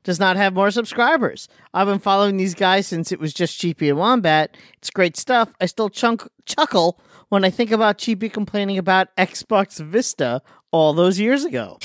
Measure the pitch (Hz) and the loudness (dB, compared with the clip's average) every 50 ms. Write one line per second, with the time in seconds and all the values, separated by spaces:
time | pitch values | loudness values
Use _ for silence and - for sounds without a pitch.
0 | - 190 180 160 196 185 180 196 202 196 185 185 196 208 196 240 226 - - 240 | -6 -6 -2 0 2 2 2 2 2 0 2 2 0 0 0 -2 -6 -4 -2 0
1 | 233 262 320 285 226 143 - - - - _ _ _ _ - 180 196 202 196 196 | 2 2 2 2 0 -2 -4 -6 -16 -20 _ _ _ _ -2 -2 0 0 0 -2
2 | - 202 196 196 202 202 196 190 185 190 170 - 196 185 190 196 196 - 180 165 | 0 0 2 2 2 2 0 0 -2 -4 -2 0 2 2 2 2 0 -2 -4 -6
3 | 160 - 185 - 156 151 - - 180 156 - - - 170 156 - 156 147 143 147 | -4 -6 -6 -6 -6 -8 -4 -4 -4 -4 -4 -4 -4 -4 -4 0 0 0 0 2
4 | 185 226 254 240 185 160 156 151 156 - _ - - - _ _ - - - 202 | 2 2 2 2 2 2 2 2 2 0 _ -18 -20 -20 _ _ -16 -10 -2 0
5 | 185 175 - - - - 254 240 226 - - - 185 170 - - 220 202 - - | 0 0 0 -6 -4 0 2 0 0 0 -2 -6 -6 -6 -4 -4 -6 -6 -4 -2
6 | - 233 233 - - - _ _ _ - - - 311 - - 190 165 175 180 _ | 0 0 0 -2 -6 -14 _ _ _ -8 -2 -2 -2 0 2 2 2 2 0 _
7 | _ _ - - _ - 208 196 190 185 180 - 240 214 226 220 226 208 202 - | _ _ -20 -20 _ -2 0 2 2 2 2 0 -2 0 2 2 2 2 0 0
8 | - 233 226 185 226 214 - 214 208 - - 208 202 196 196 190 175 190 185 185 | -2 -4 -4 -4 -4 -6 -6 -6 -8 -4 -4 -4 -2 -2 -2 -2 0 2 2 2
9 | 185 - - - 185 - - - - - 220 196 196 - - - 156 151 180 233 | 2 0 0 -2 -2 -2 -2 -12 -6 0 0 0 0 0 -4 -16 -12 -4 -2 -2
10 | 262 - - - 143 120 120 135 _ _ - _ _ - - 165 156 151 147 165 | -2 -2 -4 -4 -2 -2 -2 -4 _ _ -20 _ _ -2 0 2 4 4 4 4
11 | 175 185 190 185 208 233 269 277 285 339 240 120 110 92 - - | 2 2 2 2 0 0 0 0 -2 -4 -4 -6 -6 -8 -12 -14